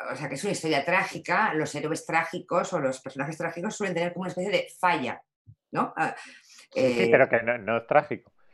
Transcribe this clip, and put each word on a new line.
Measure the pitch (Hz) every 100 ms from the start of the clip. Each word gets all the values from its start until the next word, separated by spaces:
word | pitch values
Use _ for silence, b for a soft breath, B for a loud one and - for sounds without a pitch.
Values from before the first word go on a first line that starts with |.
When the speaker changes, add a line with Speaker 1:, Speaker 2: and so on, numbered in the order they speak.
| -
Speaker 1:
o | 131
sea, | 143
que | 143
es |
una | 202
historia | - 160 143
trágica, | 151 185 185 156 - 180 214
los | 156 147 -
héroes | 156 156 -
trágicos | 165 165 180 - 175 190
o | 175
los | 131 127
personajes | 131 135 151 156
trágicos | 160 170 202 -
suelen | 196 170
tener | 175
como | 175
una | 185
especie | 175 190
de | 180 - -
falla, | 180 165 120 - - _ - - _
¿no? | 170 254 -
Ah, | 160 - B B B B B
Speaker 2:
Sí, | - 127
sí, | 120
Speaker 1:
eh, | 117
Speaker 2:
pero | 131 127
que | 117
no, | 117 120
no | 101 117
es | -
trágico. | 147 - 110 - _ _